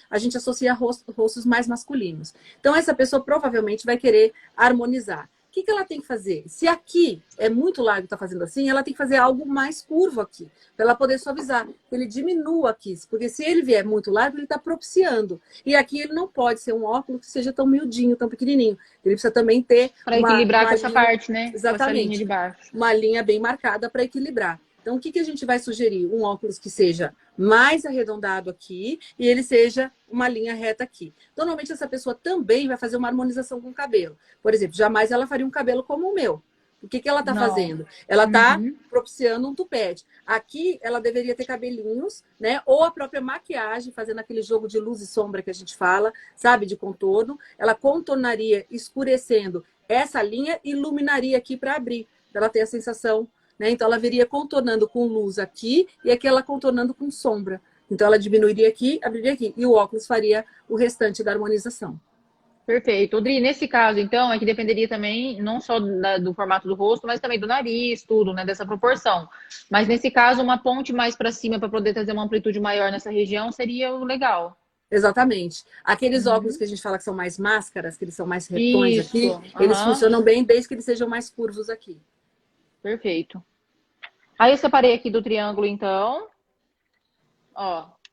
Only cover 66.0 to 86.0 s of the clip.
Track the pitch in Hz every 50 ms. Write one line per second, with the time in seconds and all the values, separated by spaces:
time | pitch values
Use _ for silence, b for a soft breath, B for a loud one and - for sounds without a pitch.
66 | 190 196 196 185 180 180 175 - 202 190 190 190 - 185 196 190 202 208 233 -
67 | - 233 240 233 - 247 240 214 202 214 240 269 254 233 226 233 240 240 233 220
68 | - - 226 214 208 190 185 185 185 185 196 - 202 190 214 196 - 240 262 -
69 | - 240 190 175 - B B B B B B B B - 196 208 226 208 233 233
70 | - 262 - 262 240 247 254 247 262 247 254 247 - 254 247 269 269 - 240 247
71 | 240 233 233 - 226 226 233 - - 226 226 214 220 208 214 220 202 214 202 220
72 | 214 202 214 208 214 208 220 214 - 220 196 208 208 208 202 202 202 196 196 196
73 | - 214 214 208 208 190 202 208 220 233 233 - 247 233 240 247 254 254 254 262
74 | 254 247 262 262 269 247 208 175 170 175 - _ _ _ _ _ _ _ 202 208
75 | 202 202 196 247 254 262 220 190 175 170 - - B B B B - - 208 208
76 | 262 254 254 262 226 240 220 220 208 226 277 320 214 202 202 196 - 208 190 190
77 | - 220 190 185 175 180 170 - 196 208 214 214 202 - - 185 165 165 160 -
78 | 196 175 170 - 180 175 180 180 175 - 180 190 233 240 247 247 247 240 233 220
79 | - - - 233 240 240 180 175 - - - - 196 202 214 196 208 233 220 -
80 | 226 220 233 226 226 226 226 247 254 214 233 247 247 - 277 226 233 - 240 226
81 | 240 233 233 233 240 - - - 233 214 202 208 214 214 226 220 _ 202 170 151
82 | _ _ _ _ _ _ _ _ _ _ _ _ _ _ _ _ - 196 220 226
83 | - 208 170 160 170 - - 185 - _ _ _ _ _ _ _ _ _ _ _
84 | - - _ _ _ _ _ - 220 247 277 277 - 285 254 269 247 254 233 233
85 | - 240 202 226 214 214 220 214 208 208 208 202 208 208 202 202 214 196 190 190